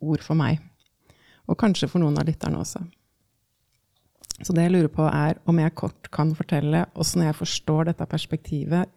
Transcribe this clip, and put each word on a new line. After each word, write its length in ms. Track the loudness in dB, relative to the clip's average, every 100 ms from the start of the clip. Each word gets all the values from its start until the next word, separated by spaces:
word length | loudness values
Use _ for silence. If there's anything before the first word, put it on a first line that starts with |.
ord 240 | -2 -2 0
for 80 |
meg, 240 | 0 2 0 -4 _ _ _ _ _ _ _ -6
og 100 | 0
kanskje 240 | 2 2 0
for 140 | 2
noen 160 | 2 2
av 80 | 0
lytterne 320 | -2 -4 -4
også. 240 | -6 -8 -12 -16 _ _ _ _ _ _ _ _ _ _ _ _ -16 -12
Så 140 | -2 0
det 80 | 4
jeg 60 |
lurer 160 | 4 2
på 160 | 2 0
er 320 | 2 0 0 2
om 160 | 2
jeg 120 | 2 -2
kort 340 | -6 -8 -8
kan 240 | -2 0
fortelle 520 | -2 -2 0 2 0 0 -2
hvordan 320 | -2 0 0
jeg 100 | 0
forstår 540 | -4 -4 0 2 2
dette 180 | -2 -4
perspektivet 800 | -6 -4 -6 -4 -6 0 0 0